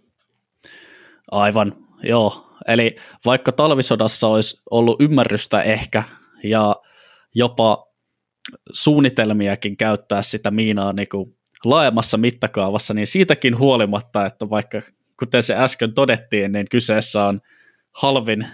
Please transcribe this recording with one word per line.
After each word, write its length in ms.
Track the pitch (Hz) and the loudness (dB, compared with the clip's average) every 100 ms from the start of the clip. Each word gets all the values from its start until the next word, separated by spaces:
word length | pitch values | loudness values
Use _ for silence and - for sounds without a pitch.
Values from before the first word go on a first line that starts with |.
| _ _ _ _ _ _ - - - - - _ - | _ _ _ _ _ _ -20 -20 -20 -20 -20 _ -6
Aivan, 420 | 101 104 107 104 - _ _ | 0 2 2 0 -4 _ _
joo. 460 | - 117 104 - - _ - | 0 2 2 -2 -18 _ 0
Eli 300 | 113 113 - - - | 2 2 -2 -20 -6
vaikka 280 | 123 127 - | 0 0 0
talvisodassa 760 | 127 156 135 127 113 110 - 110 | 0 2 2 0 0 0 2 2
olisi 340 | 110 107 - - | 2 0 -6 -2
ollut 300 | 117 117 113 | 2 2 2
ymmärrystä 640 | 147 143 117 104 - 107 | 2 4 2 -2 -2 -2
ehkä 400 | - 110 - 107 107 - _ _ | 0 -2 -2 -6 -6 -14 _ _
ja 320 | 104 110 104 104 _ _ _ _ _ | -2 0 0 -2 _ _ _ _ _
jopa 520 | 113 120 120 110 - _ _ _ _ _ _ - - - | -2 0 2 0 0 _ _ _ _ _ _ -16 -16 -12
suunnitelmiakin 1040 | - - 147 135 123 110 107 101 98 104 98 | -2 2 2 2 0 -2 0 -2 -4 -8 -4
käyttää 460 | 110 104 - 101 | -2 -4 -4 -4
sitä 280 | 98 107 107 | -2 -4 -4
miinaa 420 | 107 110 104 98 | -2 -2 -2 -4
niinku 440 | 98 98 101 92 _ _ _ | -6 -8 -8 -10 _ _ _
laajemmassa 520 | 120 156 139 113 110 110 | -2 0 2 0 -2 0
mittakaavassa, 800 | 120 120 107 - 98 104 - | -2 -2 -6 -4 -4 -4 -4
niin 120 | 110 104 | -4 -2
siitäkin 520 | 190 175 147 131 117 | 0 2 2 0 2
huolimatta, 680 | 135 123 104 101 - 107 98 | 2 4 0 -2 -4 -4 -4
että 240 | - 107 | -6 -4
vaikka 300 | 107 - 107 - _ _ _ | -4 -4 -10 -12 _ _ _
kuten 240 | 120 123 | -2 0
se 140 | 110 101 | 0 2
äsken 380 | 131 - 117 | 0 0 -2
todettiin, 580 | 110 135 113 - 104 98 | 0 0 0 -2 -4 -2
niin 140 | 101 98 | -4 -2
kyseessä 540 | 123 - 107 - 107 | -2 0 0 0 0
on 160 | 101 98 - _ _ _ _ | 0 -2 -8 _ _ _ _
halvin 540 | - 139 135 113 107 120 | -4 0 0 -2 -4 -6